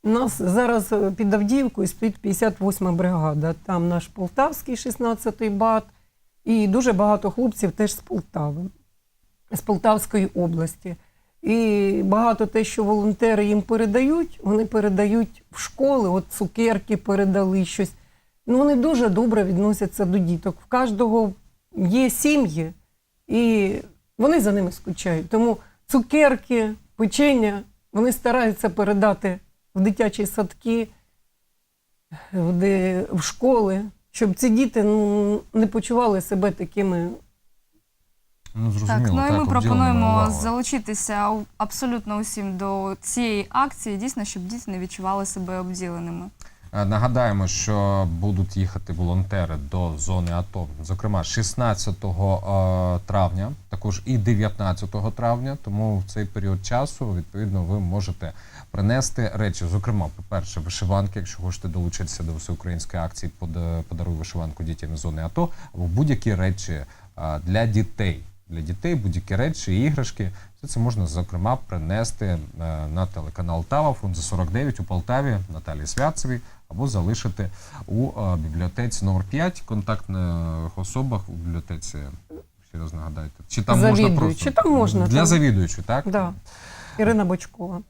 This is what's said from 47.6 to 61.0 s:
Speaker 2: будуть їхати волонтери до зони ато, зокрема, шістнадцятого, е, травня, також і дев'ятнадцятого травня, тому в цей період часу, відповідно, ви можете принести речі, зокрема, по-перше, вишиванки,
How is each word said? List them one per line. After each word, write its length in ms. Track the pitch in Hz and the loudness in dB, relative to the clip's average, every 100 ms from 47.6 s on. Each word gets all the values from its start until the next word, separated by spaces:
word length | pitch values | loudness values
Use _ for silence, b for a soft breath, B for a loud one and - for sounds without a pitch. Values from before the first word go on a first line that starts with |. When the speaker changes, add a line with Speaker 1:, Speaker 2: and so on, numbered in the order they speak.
| - 104 101 98 90 | 0 2 2 2 0
Speaker 2:
будуть 460 | 85 101 95 95 98 | 0 0 0 0 0
їхати 360 | 95 95 - | -2 -2 -6
волонтери 640 | 82 87 92 95 98 82 78 71 | -2 0 0 0 -2 -2 -4 -4
до 220 | 92 87 76 | -2 -2 -2
зони 340 | 85 92 85 | 0 0 0
ато, 340 | 85 92 95 78 71 | -2 -4 -6 -8 -8
зокрема, 420 | 78 92 107 101 | -6 -4 0 0
шістнадцятого, 1120 | 85 - 98 - 120 98 - 90 101 92 98 92 95 98 92 92 90 90 | 0 -2 -2 0 0 0 -2 -4 -4 0 2 0 0 2 2 2 0 -2
е, 100 | - | 0
травня, 460 | 101 87 90 104 147 - | 2 2 0 -4 -6 -10
також 340 | - 104 95 | -6 -4 -4
і 140 | 113 123 | -2 0
дев'ятнадцятого 920 | 104 104 104 - 98 92 101 104 104 | 2 2 2 0 -2 -2 -4 -4 -4
травня, 480 | 95 117 120 135 139 | -2 0 0 -4 -6
тому 340 | - 101 110 101 | -4 -2 0 0
в 60 | |
цей 200 | 95 107 | -2 -6
період 420 | 101 107 98 95 - | -6 -4 -2 -2 -2
часу, 480 | 120 147 - 117 | -2 -2 -4 -4
відповідно, 500 | 90 80 98 107 95 | -4 -6 -6 -2 -2
ви 160 | 87 104 | 0 -2
можете 520 | 90 101 95 87 82 B B B B | 0 -2 -4 -6 -10 B B B B
принести 600 | - 101 131 127 - 113 | -2 2 2 0 -2 -2
речі, 300 | 98 104 - 85 | 0 -2 -2 -2
зокрема, 420 | 98 101 104 76 - | 0 0 -2 -2 -6
по-перше, 440 | - 95 - 90 | -6 -6 -4 -6
вишиванки, 580 | 80 - 90 98 | -6 -4 0 2